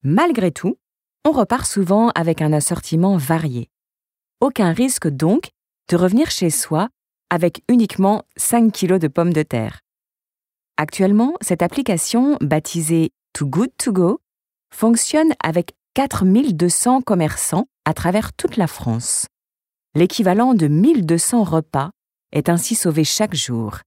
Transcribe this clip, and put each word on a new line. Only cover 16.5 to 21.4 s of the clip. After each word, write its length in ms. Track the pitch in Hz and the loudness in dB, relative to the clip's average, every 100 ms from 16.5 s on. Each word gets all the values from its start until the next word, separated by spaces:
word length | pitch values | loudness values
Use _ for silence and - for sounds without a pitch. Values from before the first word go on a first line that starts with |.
| 160 | 0
deux 120 | 175 | 0
cents 320 | - 240 262 | 0 2 0
commerçants 640 | 247 190 156 - - 156 - _ | 2 0 0 -2 -4 -4 -4 _
à 100 | - | -6
travers 380 | 156 170 196 214 | -4 -2 -2 -4
toute 240 | - - - | -6 -6 -2
la 120 | 175 | -4
France. 580 | - 120 113 - - - _ _ _ _ _ _ | -4 -4 -4 -4 -6 -8 _ _ _ _ _ _
L'équivalent 600 | 147 180 - 190 196 254 | 0 0 2 0 2 2
de 140 | 233 156 | 2 2
mille 360 | 151 240 311 | 4 4 2
deux 140 | 160 170 | 2 0
cents 240 | - 240 | 0 0